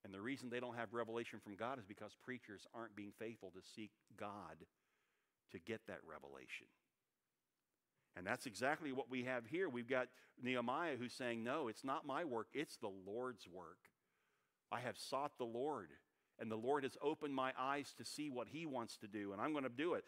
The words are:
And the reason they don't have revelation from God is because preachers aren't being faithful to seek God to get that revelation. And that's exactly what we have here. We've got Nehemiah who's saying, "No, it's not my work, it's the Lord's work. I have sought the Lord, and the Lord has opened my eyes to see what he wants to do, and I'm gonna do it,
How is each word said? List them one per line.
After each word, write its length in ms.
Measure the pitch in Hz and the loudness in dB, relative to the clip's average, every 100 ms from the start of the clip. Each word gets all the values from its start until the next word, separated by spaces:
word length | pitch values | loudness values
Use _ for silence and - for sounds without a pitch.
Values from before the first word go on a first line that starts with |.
And 100 | 101 | -10
the 80 | 95 | -6
reason 300 | 113 135 123 | -2 -2 -2
they 80 | 120 | -2
don't 160 | 123 | 0
have 180 | 117 110 | 0 0
revelation 460 | 117 113 117 120 110 | 0 0 0 -2 -4
from 160 | 107 | -8
God 240 | 98 113 135 | -2 -2 -2
is 80 | 95 | -6
because 300 | 101 104 - | -10 -10 -10
preachers 500 | - 123 - 95 - | -6 -6 -6 -12 -10
aren't 220 | 120 113 104 | -8 -8 -6
being 160 | 101 | -8
faithful 400 | - 113 113 95 | -6 -6 -6 -10
to 100 | 92 | -12
seek 300 | - - 107 _ - 104 | -14 -10 -10 _ -16 -6
God 500 | 104 101 85 80 87 _ _ _ _ _ _ _ _ | -4 -4 -8 -10 -16 _ _ _ _ _ _ _ _
to 100 | 98 | -8
get 260 | 107 110 - | -4 -4 -4
that 180 | 85 | -8
revelation. 640 | 85 76 69 67 64 - - _ _ _ _ _ _ _ _ _ _ _ _ _ _ 90 | -6 -10 -10 -12 -8 -10 -10 _ _ _ _ _ _ _ _ _ _ _ _ _ _ -4
And 100 | 90 | 0
that's 200 | 123 131 | 2 0
exactly 440 | 98 131 156 156 | 2 4 4 2
what 180 | 131 123 | -2 0
we 140 | 127 | 0
have 240 | 123 127 113 | 2 0 0
here. 220 | 165 185 | 0 0
We've 180 | 120 120 | 0 2
got 240 | 131 123 - - - | 4 2 -4 -20 -4
Nehemiah 600 | 127 127 120 139 170 127 | 2 4 4 4 2 2
who's 180 | 120 | -2
saying, 300 | - 123 117 | 0 0 2
"No, 240 | 113 147 123 | 2 2 2
it's 160 | 110 | 0
not 200 | 135 151 | 0 0
my 200 | 143 139 | 0 0
work, 240 | 170 113 104 | 2 0 0
it's 240 | 135 160 - | 0 -2 -2
the 140 | 110 | -4
Lord's 560 | 95 92 110 127 117 - | -4 -4 -2 -2 -4 -10
work. 420 | 87 82 90 - _ _ _ _ _ _ _ - | -10 -12 -14 -20 _ _ _ _ _ _ _ -2
I 80 | 110 | 0
have 180 | 123 101 | 0 -2
sought 400 | - 135 143 - | 0 2 2 0
the 80 | 120 | -2
Lord, 500 | 117 143 135 82 69 _ _ _ - | 2 2 0 -4 -12 _ _ _ -6
and 120 | 113 | -2
the 40 | 110 | 2
Lord 280 | 120 147 | 6 6
has 120 | 131 - | 6 2
opened 340 | 147 156 151 | 2 2 2
my 180 | 131 131 131 | 4 2 4
eyes 320 | 131 143 135 | 4 2 0
to 100 | - | -6
see 260 | 117 - 151 | -6 -2 -2
what 180 | 127 113 | 0 -2
he 160 | 147 | -2
wants 320 | 165 127 113 - | -2 0 -2 -4
to 100 | 107 | -4
do, 240 | 104 101 | -2 0
and 80 | 98 | 2
I'm 120 | 127 | 2
gonna 160 | 151 131 | 4 2
do 260 | 120 170 | 2 4
it, 100 | 117 | 4